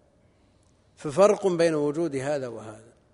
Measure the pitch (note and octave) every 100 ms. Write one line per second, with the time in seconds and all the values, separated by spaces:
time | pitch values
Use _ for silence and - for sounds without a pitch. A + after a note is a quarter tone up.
0 | _ _ _ _ _ _ _ _ _ -
1 | D#3 C#3 G3+ G3+ G3 E3+ E3 D3+ D3 D3+
2 | E3 C#3 C3+ D3 B2 A2 G#2+ A2 A2 _
3 | _